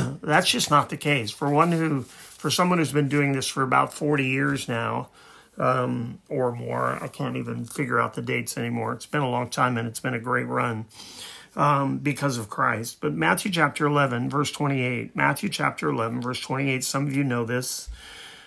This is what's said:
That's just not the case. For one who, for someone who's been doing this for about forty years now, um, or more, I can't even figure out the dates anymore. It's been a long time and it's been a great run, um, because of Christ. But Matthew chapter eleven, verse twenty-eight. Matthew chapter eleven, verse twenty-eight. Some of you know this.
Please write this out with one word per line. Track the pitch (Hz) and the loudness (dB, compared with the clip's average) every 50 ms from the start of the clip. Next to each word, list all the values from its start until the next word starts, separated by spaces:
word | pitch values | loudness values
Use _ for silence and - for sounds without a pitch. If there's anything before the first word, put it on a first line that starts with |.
| 127 123 139 - | 4 0 -4 -6
That's | - 151 151 180 180 - | 0 4 4 4 4 4
just | 247 240 - - | 2 2 4 6
not | 147 143 - - | 6 4 4 2
the | 165 | -4
case. | - - 147 147 127 110 104 | -2 0 2 2 2 0 -4
For | - - 151 143 | -4 -2 0 4
one | 143 151 170 175 | 6 6 6 6
who, | 170 165 160 156 147 131 | 4 2 2 2 0 0
for | 120 - - - - - - - - 147 | -2 -6 -12 -18 -20 -20 -12 -4 -2 0
someone | - - 180 180 175 165 | 2 4 4 4 4 4
who's | 156 123 | 2 2
been | 135 147 143 131 | 2 2 2 4
doing | 143 147 143 139 | 4 2 2 2
this | 135 135 - | 2 0 -2
for | - - 139 | -2 0 0
about | 131 127 131 135 139 135 - | 2 4 4 4 4 2 -2
forty | - 160 147 151 139 131 | -2 0 2 2 2 2
years | 131 131 139 143 143 139 127 - - | 0 0 0 0 0 0 -2 -2 -2
now, | 117 117 113 113 113 127 - - - - - - - - - _ _ - | -2 -2 -2 -2 -2 -4 -6 -8 -14 -20 -20 -20 -20 -20 -20 _ _ 0
um, | 131 127 131 131 123 127 123 123 117 123 - - _ - | 2 2 2 2 0 0 -2 -4 -4 -6 -10 -14 _ -6
or | 151 135 127 123 | -2 0 0 0
more, | 120 120 120 120 120 127 123 123 131 - | -2 -4 -6 -4 -2 -2 -2 -2 -2 -4
I | - - | -6 -8
can't | - - 139 123 123 | -6 -6 -4 -4 -4
even | 127 117 120 117 120 120 | -4 -6 -6 -6 -6 -8
figure | - - - 139 123 123 120 | -6 -4 -4 -2 0 2 0
out | 117 117 - | 0 0 -2
the | - | -6
dates | 120 123 123 123 117 - - | -4 -2 -2 -2 -2 -4 -6
anymore. | 123 117 120 120 117 110 117 127 | -4 -4 -2 -2 -2 -2 -4 -6
It's | - - | -8 -8
been | - - 151 | -4 -2 0
a | 139 123 | 0 0
long | 123 123 123 120 | 0 -2 -2 -2
time | - 147 131 127 123 | 0 0 0 2 2
and | 117 117 | 0 -2
it's | 117 113 - | -4 -6 -4
been | - 127 127 | -4 -4 -4
a | 117 | -4
great | 117 123 123 123 123 | -2 0 0 0 0
run, | 120 127 127 127 120 113 107 110 - - - - - - - - - - - - - - | -2 -2 -2 0 -2 -2 -4 -6 -10 -14 -18 -18 -16 -16 -16 -16 -16 -16 -18 -20 -10 -2
um, | 151 147 147 143 139 139 135 135 131 | 2 4 4 4 4 2 0 -2 0
because | 135 147 131 - 143 139 120 120 | -2 -2 -2 0 -2 -2 -2 -2
of | 104 - | -6 -6
Christ. | - - 131 123 113 - 117 - - - | -2 0 0 0 0 0 -4 -8 -6 -4
But | 156 151 151 | -4 -2 0
Matthew | 160 160 170 185 180 - 214 | 2 4 4 4 2 2 0
chapter | 175 170 151 143 - - 151 | 2 4 2 2 2 2 2
eleven, | 147 147 143 139 127 120 120 131 135 | 2 4 4 4 2 2 0 0 0
verse | 135 147 139 - | 0 0 0 -2
twenty-eight. | - - 147 139 139 131 123 127 123 113 - - - | -2 -2 -2 0 0 0 0 0 -2 -4 -6 -4 0
Matthew | 143 139 147 143 - 208 175 | 2 2 2 2 0 -2 -4
chapter | - - 143 135 - - - 151 | -2 0 0 -2 -2 0 -2 -2
eleven, | 135 120 113 113 120 123 | 0 0 -2 -2 -2 -4
verse | 120 123 123 - | -4 -4 -6 -6
twenty-eight. | - - 131 135 139 139 131 127 123 | -4 -4 -2 -2 0 0 0 -2 -2
Some | - - 139 143 | -2 -2 -2 -2
of | 143 135 | 0 0
you | 143 143 | 0 0
know | 131 120 120 117 | 2 0 0 0
this. | 117 123 123 123 - - - - - - - - - - - - - - - - | 0 -2 -2 -2 -4 -6 -6 -8 -10 -12 -12 -14 -18 -18 -18 -18 -18 -20 -20 -20